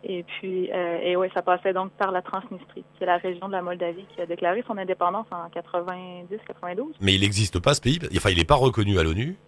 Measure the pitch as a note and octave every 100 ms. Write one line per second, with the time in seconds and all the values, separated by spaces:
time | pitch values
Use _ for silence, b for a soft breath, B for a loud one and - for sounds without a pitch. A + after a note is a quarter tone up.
0 | - F3+ E3+ - F#3+ F#3 F3+ F3+ F3 E3+
1 | F3 F3+ F#3 F#3 F3+ F3+ F#3+ F#3 F#3+ -
2 | F#3+ F#3 F3+ F#3+ - F3+ - - - _
3 | F3+ F3 F#3 F3 F#3+ G3 F3 F3+ F3 E3+
4 | G3 - E3+ E3+ F3 G3+ B3 G#3 F#3 F#3
5 | F3+ G3 A3+ F3+ E3+ E3+ E3+ F3 F3 F3+
6 | F#3 F3+ F3 G#3+ - - F3 F3+ D4 D4+
7 | G2 F#2+ G2+ G2+ G#2 F#2 A2+ C#3+ A#2+ E3
8 | - F#2 G#2 F2 E2+ C#3+ C3 A2 G2+ F#2+
9 | D#2+ F2 C3+ G3